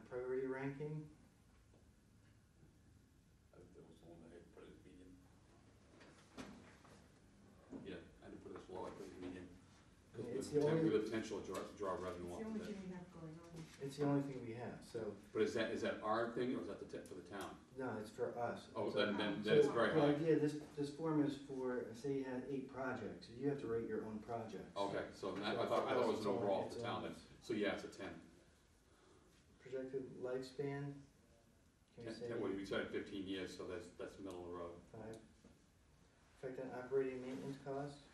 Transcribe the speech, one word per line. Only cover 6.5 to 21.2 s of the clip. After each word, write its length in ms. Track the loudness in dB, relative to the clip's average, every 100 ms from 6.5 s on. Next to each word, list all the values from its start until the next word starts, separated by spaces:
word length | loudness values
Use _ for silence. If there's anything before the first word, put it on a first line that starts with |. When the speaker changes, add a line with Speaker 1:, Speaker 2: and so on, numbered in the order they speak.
| -12 -18 -20 -20 -20 -20 -20 -20 -20 -20 -20 -14 -12 -8
Speaker 2:
Yeah, 140 | -10 -12 -18
I 80 | -16
didn't 120 | -14 -12
put 100 | -12
it 40 |
as 40 | -8
low, 160 | -6 -6
I 40 | -6
put 120 | -10
it 40 | -8
as 40 |
medium. 280 | -8 -8 -10 -14 -20 -20 -20 -20 -16 -8
'Cause 100 | -4
Speaker 1:
Yeah, 120 | -2
it's 100 | 2
Speaker 2:
we 80 | 4
have 80 | 6
Speaker 1:
the 40 |
Speaker 2:
poten-, 120 | 6
we 60 | 6
Speaker 1:
only 100 | 6
Speaker 2:
have 80 | 2
potential 280 | 0 -2 -4
to 60 | -4
draw, 140 | -4 -6 -4
draw 160 | -2 -2
revenue 280 | -2 -6 -6
Speaker 3:
It's 80 | -6
Speaker 2:
off 40 |
Speaker 3:
the 40 | -4
Speaker 2:
of 40 |
Speaker 3:
only 60 | -4
Speaker 2:
that. 80 | -4 -6
Speaker 3:
thing 60 | -6
we 40 | -8
have 120 | -10 -12
going 200 | -12 -12
on. 80 | -12 -12 -12 -8
Speaker 1:
It's 160 | -8 2
the 80 |
only 200 | 4 4 2
thing 120 | -4
we 80 | -6 -6
have, 160 | -6 -8
so. 160 | -6 -4 -4 -6 -4
Speaker 2:
But 100 | 4 4
is 60 | 4
that, 160 | 2
is 100 | 2 0
that 160 | 0
our 240 | 2 4 4 2
thing 160 | 0
or 80 | 0
is 80 | -2
that 120 | -6
the 60 | -6
t-, 80 | -8 -8
for 80 | -10
the 80 | -8
town? 240 | -8 -6 -10 -14 -6
Speaker 1:
No, 80 | -4 -2
it's 80 | -6
for 240 | -2 -2 2
us. 320 | 0 0 -6 -2
Speaker 2:
Oh, 160 | 0
Speaker 1:
It's 40 | 4
Speaker 2:
then, 160 | 4 4
Speaker 1:
a, 20 |
Speaker 2:
then, 220 | 2 2
Speaker 3:
Oh. 40 | 8
Speaker 2:
then 80 | 10
it's 40 | 10
Speaker 1:
so 0 |
Speaker 2:
very 240 | 8 6 8
Speaker 1:
the 60 |
Speaker 2:
high. 80 | 8 8
Speaker 1:
idea, 160 | 8 8
this, 200 | 8 2 -6 -2
this 140 | -2
form 320 | 0 4 6